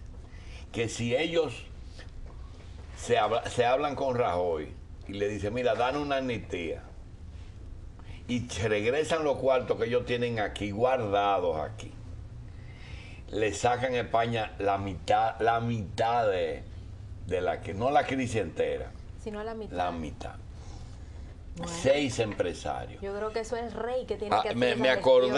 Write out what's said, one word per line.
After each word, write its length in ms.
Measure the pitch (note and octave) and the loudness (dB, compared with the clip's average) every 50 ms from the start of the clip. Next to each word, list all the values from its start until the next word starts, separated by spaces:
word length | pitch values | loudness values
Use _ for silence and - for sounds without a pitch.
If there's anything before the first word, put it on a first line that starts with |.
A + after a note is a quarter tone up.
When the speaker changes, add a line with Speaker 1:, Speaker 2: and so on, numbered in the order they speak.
| - - - - - - - - - - - - - - - | -12 -12 -12 -12 -14 -14 -14 -14 -12 -12 -12 -12 -12 -6 -4
Speaker 1:
Que 160 | A2+ A#2 A2+ | -2 -2 -2
si 280 | - - A#2 A#2+ B2 | -2 -2 0 2 2
ellos 480 | C3+ E3 F3 E3 E3 D#3 C3 A#2 - - - - - - - - - - - - - - - - - - - - - - - - - - - - | 2 2 2 4 2 2 2 0 -6 -10 -12 -12 -12 -12 -12 -12 -12 -12 -12 -10 -10 -10 -10 -10 -12 -12 -12 -14 -14 -14 -14 -12 -12 -12 -12 -12
se 220 | - - - A#2+ A2+ | -6 0 2 4 4
habla-, 300 | G#2+ G#2+ A2+ A#2+ - A#2+ | 6 4 4 2 0 0
se 160 | - A#2+ A#2+ | 2 4 4
hablan 300 | A#2+ B2+ C3+ D3 D3 C3+ | 6 6 4 4 2 0
con 180 | - C#3 C3+ B2 | 0 0 2 2
Rajoy 520 | A#2+ A#2+ G#2 F2 F2 F2+ F2 E2 D#2 D2+ - - - - - - - - - | 4 4 4 4 2 2 2 2 0 -2 -6 -10 -12 -14 -14 -14 -12 -10 -8
y 40 | G2 | -2
le 140 | G2+ G2+ G#2 | 0 0 0
dicen, 260 | G#2+ G2 G2 G#2 A2+ | 0 0 -2 -2 0
"Mira, 200 | B2+ B2 A#2+ A2 | 2 2 2 4
danos 280 | A2 A#2+ B2+ C#3 D3 D3 | 4 2 2 2 0 0
una 140 | C#3+ C#3 C3+ | 0 0 0
amnistía", 640 | C3 B2+ A#2 G#2 E2+ - - F2+ E2+ - - - - - - - - - - - - - - - - - - - - - - - - - - - - - - - - - | 0 0 -2 -4 -4 -4 -4 -4 -4 -4 -6 -6 -10 -12 -14 -14 -14 -14 -14 -14 -14 -14 -12 -12 -12 -12 -14 -14 -12 -12 -12 -12 -12 -14 -14 -14 -12 -12 -12 -10 -6 -4
y 180 | B2 A#2+ - - | -2 -2 -2 -4
regresan 760 | - - G2+ G#2+ G#2+ G#2 G#2 A#2 C3 D3+ D#3 - - D#3+ D#3 | -4 -2 0 2 2 2 2 2 2 2 2 2 2 2 2
los 140 | D3 B2+ - | 2 2 2
cuartos 400 | B2 C3+ C3 B2+ A#2 - A#2 F#2+ | 4 4 4 4 4 2 0 0
que 80 | A2+ | 2
ellos 180 | A#2 A#2+ B2 A2+ | 2 2 2 2
tienen 340 | A#2+ B2 A#2+ A#2+ A#2+ A#2 A2 | 2 0 0 0 0 0 0
aquí, 300 | G#2 - - - G#2 G#2 | 0 -2 -2 -2 -4 -2
guardados 880 | G2 G#2 B2 B2+ - B2+ A2 G2+ G2 G2+ G2+ G2+ G2 F#2 F2 F2 D#2+ D#2 | 0 2 4 4 4 4 2 4 4 4 6 6 4 4 4 2 2 0
aquí, 320 | D2+ C#2 - - - - - - - - - - - - - - - - - - - - - - - - - - - - - - - - | -2 -4 -6 -8 -10 -12 -12 -12 -12 -12 -10 -10 -12 -12 -12 -12 -12 -12 -12 -12 -12 -12 -12 -14 -12 -12 -12 -12 -12 -12 -12 -14 -10 -6
le 240 | - G#2 A2 G#2 - | -2 0 2 2 2
sacan 400 | - - A#2+ B2 A#2 B2 C3 B2 | 2 2 2 4 2 2 0 0
a 60 | A#2+ | 0
España 520 | G#2+ F#2+ - A2+ A#2 A#2 A#2 A2+ G#2+ - - - | 0 2 2 2 2 2 2 0 -2 -2 -4 -2
la 180 | G2 G2 G2 G2 | 2 2 2 2
mitad, 640 | G2 G2 F#2 E2 - - G#2 G#2+ A2+ A2+ - - | 0 -2 -4 -2 0 2 4 4 4 4 2 2
la 180 | G#2+ A#2 A#2 A#2 | 2 4 4 4
mitad 680 | A#2 A#2+ A#2+ A2+ F#2+ D#2+ - G#2+ A2 A#2 A#2 A#2+ A2+ G#2 | 2 0 0 -2 -4 -4 0 2 2 4 4 4 4 4
de, 340 | F#2+ F2+ E2+ D#2 C#2+ C2 - - - - - - - - - - - - - | 4 4 2 0 -2 -4 -8 -10 -12 -12 -12 -12 -12 -12 -12 -12 -12 -10 -4
de 140 | - F2+ - | -2 0 0
la 220 | F2+ F2 D#2+ - - | 2 2 0 0 -2
que, 100 | E2 D#2+ | -6 -2
no 180 | F#2+ A#2 C3 | 0 2 4
la 160 | D3 D3 C3+ | 6 4 4
crisis 300 | - C3+ C3+ C3 A#2+ G2+ | 4 2 0 0 0 0
entera, 540 | A2+ F#2+ D#2+ - - E2 D#2 C#2+ C2+ C2 - - - - - - - - | 0 0 0 0 0 0 0 0 -2 -4 -8 -10 -12 -12 -12 -12 -10 -8
Speaker 2:
Sino 180 | A3 G#3 G#3 G#3+ | -8 -6 -6 -6
la 120 | A3+ A3+ | -6 -8
mitad. 220 | A3 G#3+ F#3 F3+ | -8 -8 -6 -4
Speaker 1:
la 140 | F2+ F2 F2+ | -2 -2 -2
mitad. 440 | - - - C#3+ - - - - - - - - - - - - - - - - - - - - - - - - - - - - - | -2 -4 -4 -6 -8 -8 -10 -10 -10 -12 -12 -14 -12 -12 -12 -12 -12 -12 -12 -12 -12 -12 -12 -12 -12 -12 -12 -12 -12 -14 -14 -12 -10
Speaker 2:
Bueno. 160 | E3+ E3+ E3+ E3+ - - | -8 -8 -8 -6 0 4
Speaker 1:
Seis 360 | B2+ C#3 D3 D3 C3 A#2 - | 4 4 4 4 2 2 0
empresarios. 800 | A2+ G#2 G2 - F#2+ F2 D#2+ - - D2+ C#2 B1 - - - - - | 0 0 0 0 0 0 -2 -4 -4 -4 -4 -4 -6 -8 -10 -8 -8
Speaker 2:
Yo 140 | G3 G3+ | -6 -6
creo 160 | G3+ G#3+ A3 G#3+ | -4 -4 -4 -2
que 80 | A3+ | -4
eso 160 | A3 - A#3+ | -4 -4 -4
es 80 | A3+ A#3+ | -4 -4
el 80 | A#3 G3+ | -4 -6
rey 320 | A3 A3+ A#3+ B3 B3+ A3 | -6 -4 -2 -2 -2 -2
que 100 | - G#3+ | -2 -4
tiene 200 | G3+ G#3+ G#3 G#3 | -4 -2 2 2
Speaker 1:
Ah, 60 | G#3 - | 2 2
Speaker 2:
que 60 | G#3+ | 2
hacer 80 | - A#2+ | 2 4
Speaker 1:
me, 100 | F3 B3 | 4 4
Speaker 2:
esas 100 | E3 A#2 | 4 4
Speaker 1:
me 100 | B2+ C3 | 4 4
acordé, 380 | B2+ A#2+ B2+ C3 C3 B2+ B2+ B2 B2+ | 4 6 8 10 10 10 10 8 6